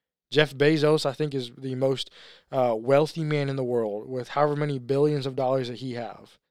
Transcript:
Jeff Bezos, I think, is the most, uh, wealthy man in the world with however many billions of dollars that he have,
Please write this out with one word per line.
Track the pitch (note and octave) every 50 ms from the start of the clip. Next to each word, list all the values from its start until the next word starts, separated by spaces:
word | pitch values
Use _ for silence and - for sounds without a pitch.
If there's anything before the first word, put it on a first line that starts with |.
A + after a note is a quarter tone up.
| _ _ _ _ _ _
Jeff | B2+ C#3+ D3+ C#3+ C#3
Bezos, | C3 C#3+ D3+ D#3+ D3+ C#3+ D3+ D#3 D#3 -
I | C#3+
think, | B2+ - D3+ D3+ C#3
is | C3+ B2 A#2+ B2+ C#3
the | C3+ C3+ B2+
most, | B2+ C3+ C3+ C3+ B2 - - _ - - - - - _ _
uh, | C3+ C3+ B2+ B2 A2+ A2
wealthy | A2+ B2 C#3 C#3+ D#3 D3+ - E3 D#3+
man | D3+ D3+ D3 C#3+ C#3
in | C3+ C3+
the | C3
world | A#2+ B2 A#2+ A2+ G#2+ G2+ G#2+ A2+ C3
with | C3 B2+ A#2+ -
however | - C#3+ D3 D3+ D3
many | C#3+ D3+ D3 C#3+ C3
billions | A#2+ A#2+ C3+ C#3 D3 D3+ D3+ C#3+ B2+
of | C#3 C3
dollars | C3 C3 B2+ C3 C3+ B2+ A#2+
that | B2 G#2+
he | B2+ C3 A#2+
have, | A#2+ A#2 G#2 F#2+ G#2 G#2+ - - _ _ _